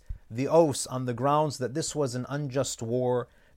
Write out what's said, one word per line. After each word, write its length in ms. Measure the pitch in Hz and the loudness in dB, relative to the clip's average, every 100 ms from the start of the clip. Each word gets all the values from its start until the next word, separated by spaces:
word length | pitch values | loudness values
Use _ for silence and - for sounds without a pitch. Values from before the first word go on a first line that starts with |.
| - - - | -12 -12 -8
the 180 | 113 139 | -4 4
Aus 400 | 160 160 - - | 6 6 2 -4
on 180 | 127 127 | -4 -4
the 80 | |
grounds 440 | 117 135 147 156 123 | 0 2 2 2 -2
that 160 | 123 | -4
this 200 | 139 156 | -2 -4
was 220 | 151 139 123 | -2 -2 -2
an 100 | 123 | -4
unjust 520 | 143 147 131 - - | -4 -2 -2 -2 -4
war, 460 | 117 127 127 123 120 _ _ | -2 0 2 0 -2 _ _